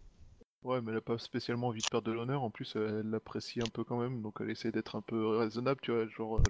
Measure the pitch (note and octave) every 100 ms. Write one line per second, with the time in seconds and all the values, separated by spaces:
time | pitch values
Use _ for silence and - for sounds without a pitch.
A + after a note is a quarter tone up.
0 | - - - - - _ B2+ B2+ A2+ A2
1 | - A#2 - A#2+ - A#2+ B2 A2 - A#2
2 | G#2+ A2+ A#2+ C#3 A#2 - C3 A2 G#2+ G#2+
3 | A2 A2 - G#2+ - A#2+ A#2 - A2+ A#2+
4 | A#2+ C3 G#2+ G#2 A2 A2 A2+ A2 - A2
5 | - A2+ A2 A2 A2+ A2 B2+ C3+ - A#2
6 | A2+ - A2 A2 A2